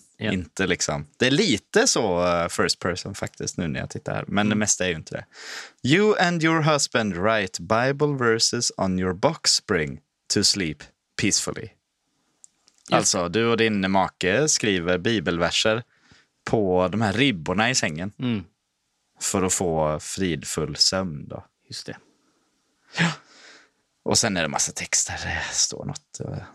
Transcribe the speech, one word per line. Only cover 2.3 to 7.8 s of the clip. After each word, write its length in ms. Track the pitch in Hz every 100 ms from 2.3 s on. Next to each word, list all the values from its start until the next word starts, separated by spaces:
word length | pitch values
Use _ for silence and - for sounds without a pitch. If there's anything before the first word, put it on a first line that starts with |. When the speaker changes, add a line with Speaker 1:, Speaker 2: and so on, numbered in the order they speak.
| 87 85
Speaker 2:
first 300 | - 87 -
person 360 | 95 87 92 98
faktiskt 420 | 92 - - -
nu 100 | 85
när 120 | 64
jag 100 | -
tittar 240 | - - 50
här. 100 | -
Men 180 | 95 107
det 60 |
Speaker 1:
Mm. 80 | 104
Speaker 2:
mesta 260 | 104 - 92
är 40 |
ju 60 | 82
inte 200 | - -
det. 100 | - - - - - _ 120
"You 260 | 165 214 -
and 240 | 175 175
your 180 | 160 165
husband 520 | 156 147 - 123 107 85
write 440 | 101 110 95 -
Bible 640 | 87 113